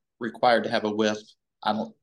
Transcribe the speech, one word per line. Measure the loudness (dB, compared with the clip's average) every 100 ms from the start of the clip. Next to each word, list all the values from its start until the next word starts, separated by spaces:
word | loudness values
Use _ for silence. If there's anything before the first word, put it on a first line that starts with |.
| _ -10
required | -10 0 2 4
to | 2
have | -2
a | -2
wisp. | 0 0 -2 -8 _ _ _
I | -4
don't | -4 -6 -14